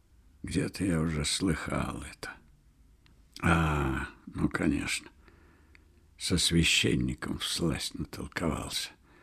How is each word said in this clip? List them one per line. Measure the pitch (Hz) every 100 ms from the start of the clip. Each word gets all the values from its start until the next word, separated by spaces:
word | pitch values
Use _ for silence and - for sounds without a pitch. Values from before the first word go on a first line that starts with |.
| _ - - -
Где-то | 87 - - -
я | - 170
уже | 160 151
слыхал | - - - 80 - - - - -
это. | - - - - - - _ - - - - - -
А, | 85 82 78 73 67 65 67 - -
ну, | - -
конечно, | - 87 - - - - - - - - - - - - - - -
со | - 87
священником | - 82 82 - 62 64 62 62 - -
всласть | - - 85 64 - -
натолковался. | - - - - 82 65 - - - - - -